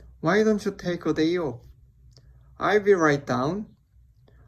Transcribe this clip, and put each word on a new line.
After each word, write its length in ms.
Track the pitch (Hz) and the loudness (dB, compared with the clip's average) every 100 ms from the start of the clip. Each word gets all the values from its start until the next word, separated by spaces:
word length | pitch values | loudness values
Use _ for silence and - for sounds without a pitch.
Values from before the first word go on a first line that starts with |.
| - - | -20 -6
Why 240 | 156 196 | -2 2
don't 200 | 220 208 | 2 0
you 60 | 202 | -2
take 340 | 190 185 175 175 | -6 -6 -4 -2
a 60 | |
day 260 | 151 156 180 | 0 0 0
off? 200 | 156 120 - - - _ - - - - - - | -4 -8 -16 -20 -20 _ -20 -20 -20 -20 -20 -6
I'll 180 | 160 208 | 0 0
be 160 | 202 | 4
right 320 | 196 160 143 147 | 4 4 2 0
down. 400 | 123 135 190 220 - _ _ _ _ _ _ | -2 -2 -4 -8 -18 _ _ _ _ _ _